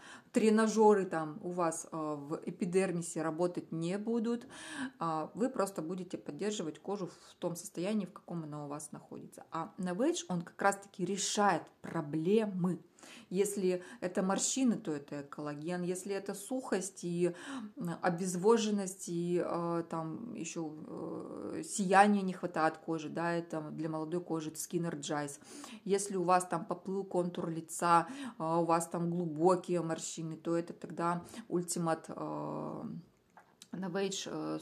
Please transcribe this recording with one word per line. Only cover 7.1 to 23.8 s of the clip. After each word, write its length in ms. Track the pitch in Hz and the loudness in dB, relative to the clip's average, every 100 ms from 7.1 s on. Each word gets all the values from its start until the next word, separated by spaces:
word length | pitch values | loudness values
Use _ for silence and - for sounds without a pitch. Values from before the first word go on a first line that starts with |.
| - - - | -10 -20 -6
том 160 | 175 170 | -6 -6
состоянии, 500 | - - 180 214 175 | -8 -4 -2 -2 -2
в 60 | |
каком 320 | - - 175 | -8 -10 -8
она 200 | 156 147 | -6 -8
у 40 | 143 | -8
вас 240 | 147 - | -8 -10
находится. 500 | - - - 170 - - | -14 -14 -14 -14 -18 -8
А 220 | 165 160 - | -6 -6 -4
Novage, 460 | 180 180 285 349 - | -4 0 0 0 -2
он 140 | 175 | -4
как 200 | - - | -4 2
раз-таки 420 | 196 196 - - | 2 2 -4 -4
решает 580 | 175 190 - 214 202 160 - _ | -2 0 0 4 6 4 0 _
проблемы. 960 | - 170 147 160 165 220 214 185 180 160 - _ - - - | -6 -4 -2 0 4 4 4 2 0 0 -6 _ -20 -18 -4
Если 520 | 180 196 202 185 180 - - | 0 0 2 2 2 -2 -6
это 220 | 180 208 | -4 0
морщины, 540 | 190 190 - 262 262 185 | 2 2 0 2 4 2
то 160 | - | 0
это 300 | 147 143 143 | -4 -4 -8
коллаген. 600 | 143 - 147 147 156 180 | -8 -8 -6 -6 -4 -4
Если 320 | 175 180 196 | -2 -4 -4
это 200 | 196 202 | -6 -6
сухость 640 | 202 - 262 254 196 185 - | -8 -6 -6 -2 -2 -4 -6
и, 320 | 175 175 175 170 - 269 214 - | -4 0 0 0 -8 -10 -10 -8
м, 180 | 170 165 | -6 0
обезвоженность, 1080 | - 170 185 180 202 233 214 208 190 - - | 0 0 -2 2 6 6 6 0 -2 -6 -4
и, 340 | 170 175 175 | -2 2 2
э, 400 | - 170 170 170 165 | 2 0 0 -2 -2
там 460 | 165 160 160 - | -4 -4 -6 -8
ещё, 360 | - 165 175 156 156 165 | -8 -8 -6 -6 -8 -10
э, 760 | - 165 - - - - - | -8 -8 -8 -8 -8 -8 -6
сияния 580 | 160 - 180 190 208 202 | -6 -2 6 10 10 8
не 120 | 190 | 2
хватает 420 | 175 175 170 156 - | -2 -4 2 0 0
кожи, 320 | - 165 151 | -4 -4 -4
да, 240 | 143 170 | -2 0
это 280 | 170 170 160 151 | 0 -2 -6 -6
для 180 | 151 | -6